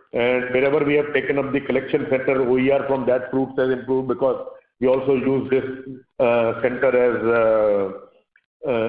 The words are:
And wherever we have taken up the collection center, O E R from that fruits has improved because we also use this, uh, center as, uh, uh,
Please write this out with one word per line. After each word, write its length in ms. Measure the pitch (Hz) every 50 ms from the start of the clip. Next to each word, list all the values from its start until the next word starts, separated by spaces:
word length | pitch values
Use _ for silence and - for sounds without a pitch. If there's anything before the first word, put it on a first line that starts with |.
| _ -
And 400 | - 123 117 123 127 127 123 127
wherever 320 | 127 127 135 139 143 156 147
we 100 | 143 147
have 180 | 147 147 - -
taken 240 | 135 - - 139 139
up 120 | 131 131
the 80 | - 208
collection 460 | - - - 143 - - - 143 127 -
center, 320 | 131 127 - 143 135 139
O 160 | 131 120 127 131
E 120 | 127 135
R 160 | 139 139 139 135
from 180 | 139 131 123
that 240 | 123 123 127 127 -
fruits 240 | 131 135 131 127 -
has 140 | 139 131 131
improved 380 | 127 123 117 127 131 131 131 127
because 400 | 120 120 139 131 120 - - - - - _ _ _ -
we 60 | 120
also 280 | 127 131 135 131 143 139
use 340 | 127 120 135 135 127 113 -
this, 160 | 131 131 - 131 - - - 135 131 - - _ _ -
uh, 420 | 131 120 120 117 113 117 113 -
center 300 | - 123 127 120 143 131
as, 320 | 123 123 123 123 113 107 107
uh, 680 | 113 120 117 113 110 110 110 107 107 101 101 98 95 95 - - - _ _ _ _ _ _ _ _ _ - - 143
uh, 200 | 123 113 110